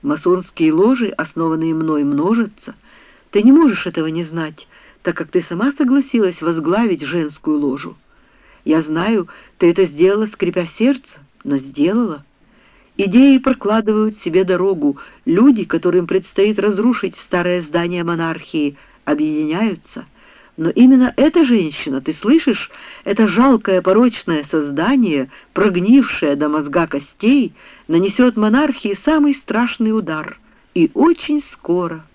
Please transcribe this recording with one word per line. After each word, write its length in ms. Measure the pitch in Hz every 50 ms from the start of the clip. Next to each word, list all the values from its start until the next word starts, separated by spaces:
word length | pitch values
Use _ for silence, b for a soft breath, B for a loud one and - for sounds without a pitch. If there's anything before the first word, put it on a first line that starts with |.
Масонские 720 | - 143 147 151 - 185 180 185 180 - _ - 165 156 156
ложи, 340 | 160 190 226 262 247 240 202
основанные 640 | - - 156 160 - 165 165 165 160 160 160 160 160
мной, 300 | 160 160 160 156 147 143
множатся. 720 | 143 147 143 156 185 226 233 226 208 - _ _ - - _ b b b b b b b b b b
Ты 100 | - 202
не 120 | 214 240 269
можешь 320 | 311 330 277 202 170 -
этого 220 | 180 170 - 160 160
не 180 | 160 165 175
знать, 420 | 156 156 170 160 156 156 - - b b b b b b b _
так 120 | - 165
как 140 | - 165 151
ты 140 | - 180 170
сама 280 | - 175 170 214 269 285 -
согласилась 640 | 302 247 269 285 269 - - 233 214 185 175 -
возглавить 640 | 160 160 170 165 156 156 180 208 240 226 185 151 151
женскую 560 | 135 165 175 160 151 147 - _ - 151 147
ложу. 360 | 147 143 131 139 139 131 107 _ _ b b b b b b b b b b b b
Я 160 | - 156 160
знаю, 480 | 156 151 156 160 175 214 226 214 175 B B B B B B _
ты 120 | - 170
это 140 | 170 175 190
сделала, 420 | 170 143 147 165 185 196 208 220 214
скрипя 400 | 214 - - 175 175 185 175 165 - -
сердце, 300 | 220 254 285 262 _ _ _ - 147 _ _ _ -
но 120 | 135 143 139
сделала. 680 | 131 139 127 143 143 170 202 226 240 208 160 143 143 _ _ b b b b b b b b b b b b _
Идеи 360 | 196 196 180 240 262 277 269 262
прокладывают 800 | 262 269 262 - - 202 214 226 214 214 214 214 214 214 214 - -
себе 200 | 175 160 185 190
дорогу. 540 | 180 185 175 180 196 196 170 143 147 139 139 B B B B B
Люди, 380 | - 165 180 226 285 269 214 185
которым 420 | - - 165 - 180 175 185 175
предстоит 540 | 170 180 190 180 - _ - 196 214 214 208
разрушить 560 | 190 208 208 185 214 240 247 - - 185 170 - - _
старое 340 | - 180 175 180 180 180
здание 420 | 175 151 147 175 170 175 180 175 170
монархии, 720 | 170 170 165 165 165 160 160 - - - 160 147 143 143 b b b b b b
объединяются. 1000 | - 151 147 151 156 156 151 156 151 156 175 214 220 190 - _ _ - - - _ b b b b b b b b b -
Но 120 | 160 165
именно 440 | - - 240 254 269 262 254 254 -
эта 300 | - 254 311 320 359 330
женщина, 560 | 254 247 220 175 156 147 - - 156 135 135
ты 120 | 143 - 156 -
слышишь, 500 | - 202 277 330 - - 214 - - - B B B B B B B
это 240 | - 202 214 226 208
жалкое 520 | 170 196 247 277 262 220 226 - 190 185
порочное 640 | 175 185 190 214 247 254 214 - - - 170 151 143 147
создание, 800 | - 160 147 147 143 143 165 208 269 277 240 190 156 143 131 135 B B B B _
прогнившее 840 | - 196 214 185 175 175 202 240 277 247 - - - - 151 143
до 140 | 143 147 151
мозга 380 | 151 151 147 147 143 180 170 160
костей, 680 | - 143 143 _ _ _ - 214 269 285 247 - b b b b b b b b
нанесет 480 | 160 170 180 202 202 - 254 247 233
монархии 640 | 220 214 214 214 262 302 294 254 - - 208 202 196 -
самый 300 | - 311 311 294 294 277
страшный 640 | - _ - 214 220 240 240 - - 233 220 220 220
удар. 400 | 202 - 160 156 151 - - _ b b b b b b _
И 180 | 359 330 - -
очень 480 | - 262 339 339 - - - 302 294 285 - -
скоро. 520 | - _ - 170 180 180 165 160 160 160 _ _